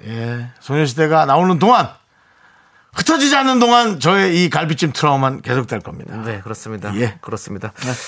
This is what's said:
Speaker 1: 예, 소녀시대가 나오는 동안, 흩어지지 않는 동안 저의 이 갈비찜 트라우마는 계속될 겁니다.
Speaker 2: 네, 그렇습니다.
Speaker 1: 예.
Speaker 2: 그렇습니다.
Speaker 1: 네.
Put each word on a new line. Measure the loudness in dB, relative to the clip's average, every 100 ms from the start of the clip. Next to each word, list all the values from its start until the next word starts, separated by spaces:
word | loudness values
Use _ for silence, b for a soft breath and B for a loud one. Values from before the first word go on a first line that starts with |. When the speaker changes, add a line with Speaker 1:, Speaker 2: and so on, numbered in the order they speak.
Speaker 1:
예, | -12 -8 -6 -6 -10 -14
소녀시대가 | -4 -2 0 0 2 2
나오는 | 4 4 4 4
동안, | 4 4 2 -8 _ b b b b b b b b
흩어지지 | -4 0 2 2 2
않는 | 2 4
동안 | 6 6 4 0
저의 | 2 2 2 2
이 | 2
갈비찜 | 0 -2 -2 -2
트라우마는 | 0 0 2 0 -2
계속될 | -4 -4 -2 -6
겁니다. | -8 -14 -12 -10
Speaker 2:
네, | -10 -10
그렇습니다. | -10 -12 -12 -10 -8 -4
Speaker 1:
예. | -4 -4
Speaker 2:
그렇습니다. | -10 -10 -10 -10 -12 -10
Speaker 1:
네. | -8 -8